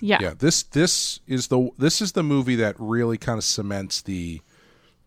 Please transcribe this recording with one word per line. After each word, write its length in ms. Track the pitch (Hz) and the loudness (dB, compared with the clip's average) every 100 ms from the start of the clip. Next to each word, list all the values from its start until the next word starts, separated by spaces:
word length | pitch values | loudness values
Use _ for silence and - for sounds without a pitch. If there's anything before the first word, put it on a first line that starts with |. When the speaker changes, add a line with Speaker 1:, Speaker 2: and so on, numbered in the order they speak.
Speaker 1:
Yeah. 180 | 208 202 | 2 2
Speaker 2:
Yeah. 140 | 90 78 | 2 0
This, 240 | 143 - | 2 2
this 560 | - 139 175 - - - - | 0 2 2 2 -4 -8 -6
is 220 | 131 - | -4 0
the, 220 | 127 127 - | 2 2 0
this 240 | 143 - | 0 2
is 120 | 202 | -2
the 100 | 190 | 0
movie 320 | 156 139 127 120 | 2 2 2 2
that 200 | 107 101 | 2 -2
really 400 | 110 117 117 113 | -2 0 0 0
kinda 240 | - 110 | -2 -2
cements 580 | - - 101 98 95 - | -2 -2 -4 -4 -4 -8
the 400 | - 92 85 80 - _ _ _ _ _ | -6 -6 -6 -10 -14 _ _ _ _ _